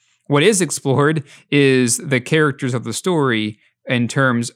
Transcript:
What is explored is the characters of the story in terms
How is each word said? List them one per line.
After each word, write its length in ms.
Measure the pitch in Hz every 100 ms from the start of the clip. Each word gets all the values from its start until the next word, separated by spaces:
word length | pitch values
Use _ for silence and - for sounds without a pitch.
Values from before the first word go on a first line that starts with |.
| _ _ -
What 140 | 143
is 180 | 180 202
explored 640 | 160 - 139 131 143 156 - - _
is 460 | 143 135 131 123 -
the 240 | 151 127
characters 520 | 123 156 151 135 131
of 120 | 123
the 80 | 117
story 640 | 107 185 170 135 110 107 - _ _ -
in 200 | 123 117
terms 440 | 143 135 117 117